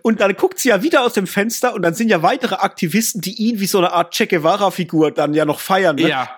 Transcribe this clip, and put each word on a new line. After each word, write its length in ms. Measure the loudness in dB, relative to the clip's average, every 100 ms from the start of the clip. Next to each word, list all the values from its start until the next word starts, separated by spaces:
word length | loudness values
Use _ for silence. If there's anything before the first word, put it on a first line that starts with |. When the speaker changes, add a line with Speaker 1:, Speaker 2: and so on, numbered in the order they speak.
Speaker 1:
und 200 | 0 0
dann 120 | 0 2
guckt 220 | -2 0
sie 100 | 0
ja 120 | 2
wieder 220 | 2 2
aus 100 | 2
dem 140 | 0 -2
Fenster 460 | -2 -2 -2 -2
und 80 | 0
dann 120 | -2
sind 140 | 0 2
ja 140 | 2
weitere 320 | 2 0 -4
Aktivisten, 640 | -2 -2 -2 -2 0 -2 -6
die 140 | -10
ihn 260 | -4 -2 -2
wie 60 |
so 140 | -2 0
eine 120 | 2
Art 220 | 0 -2
Che 140 | -2 0
Guevara-Figur 840 | 2 2 2 0 -2 -2 0 2
dann 220 | 0 0
ja 100 | 0
noch 160 | 0 -2
feiern, 380 | 0 2 2 2
ne? 100 | 0
Speaker 2:
Ja, 220 | 0 -6